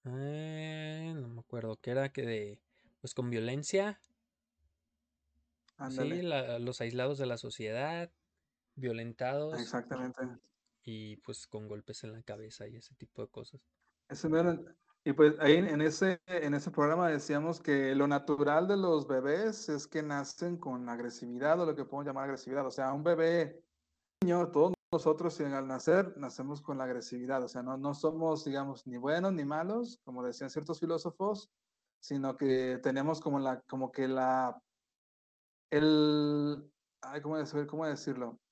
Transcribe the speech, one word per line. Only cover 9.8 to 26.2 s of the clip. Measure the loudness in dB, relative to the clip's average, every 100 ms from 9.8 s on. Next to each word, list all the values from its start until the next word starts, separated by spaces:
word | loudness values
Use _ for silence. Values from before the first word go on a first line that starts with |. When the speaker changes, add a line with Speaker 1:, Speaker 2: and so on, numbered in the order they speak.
| -6 -6 -6 -6 -8 -10 _ _ _ _
Speaker 1:
Y, | -14 -12 -12 -14
pues, | -14 -14 -12
con | -12 -10
golpes | -12 -12 -14
en | -12
la | -14
cabeza | -14 -12 -14 -14 -16
y | -16
ese | -20
tipo | _ -20 -12
de | -12
cosas. | -12 -16 -20 _ _ _ _ _
Speaker 2:
Ese | -4 2
mero, | 4 4 2 -6 -18 _ _
y | -2
pues | 8 8 10
ahí | 8
en, | 8 6
en | 2
ese, | 2 4 2 2 -2
en | -2 0
ese | 0 -2
programa | 2 4 4 2
decíamos | 2 0 -2 0 -2
que | 2 2 4
lo | 4 4
natural | 2 2 2 6 4 4
de | 2
los | 4 2 2
bebés | 0 2 2 0 -2 -4
es | -4 -2
que | -4
nacen | -2 -4 -6 -6 -4 -4
con | -6 -6 -6
agresividad | -6 -6 -8 -10 -2 2 4
o |
lo | 4 -2
que |
podemos | -4 -6 -6
llamar | -4
agresividad. | -4 -6 -4 -2 -2
O |
sea, | -2 -2
un | 0
bebé, | 2 4 4 4 0 -4 _ _ _ _ _ _
niño, | 2 4 4
todos | 6 4 4 _
nosotros | 0 2 2 0 -2
en, | -2
al | -2 -4
nacer, | -2 4 4 4
nacemos | -4